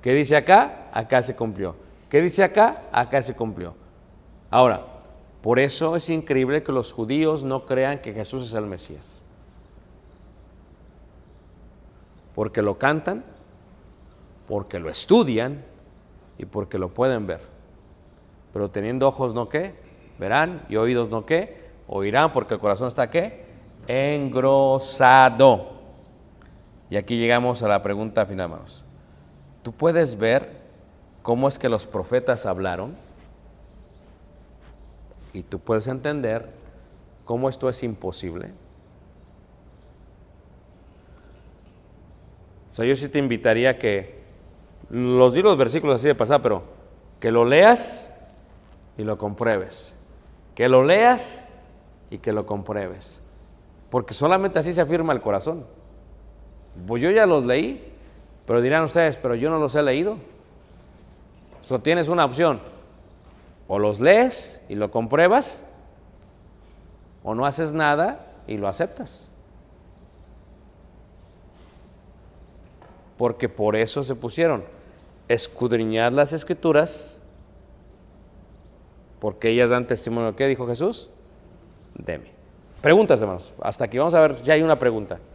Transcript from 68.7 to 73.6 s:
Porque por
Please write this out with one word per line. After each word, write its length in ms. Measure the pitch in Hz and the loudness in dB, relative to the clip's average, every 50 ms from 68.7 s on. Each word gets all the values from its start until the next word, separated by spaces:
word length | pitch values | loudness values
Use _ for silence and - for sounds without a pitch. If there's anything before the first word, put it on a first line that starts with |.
| 95 - 165 - - - - 139 - - - - - - - - - - - - - - - - - - - - _ - - - - - - - - - - - _ - - - _ - - - - - - - - - - - _ - - - - - - - - - _ - - - - - - - - - - - - - - - - - - - - - _ - | -4 -4 -6 -6 -6 -12 -16 -16 -16 -20 -20 -20 -20 -20 -20 -20 -20 -20 -20 -20 -20 -20 -20 -20 -20 -20 -20 -20 _ -20 -20 -20 -20 -20 -20 -20 -20 -20 -20 -20 _ -20 -20 -20 _ -20 -20 -20 -20 -20 -20 -20 -20 -20 -20 -20 _ -20 -20 -20 -20 -20 -20 -20 -20 -20 _ -20 -20 -20 -20 -20 -20 -20 -20 -20 -20 -20 -20 -20 -20 -20 -20 -20 -20 -20 -20 -20 _ -2
Porque 300 | 120 120 113 - - 113 | -2 -2 -2 -2 -6 -6
por 260 | - - | -4 -2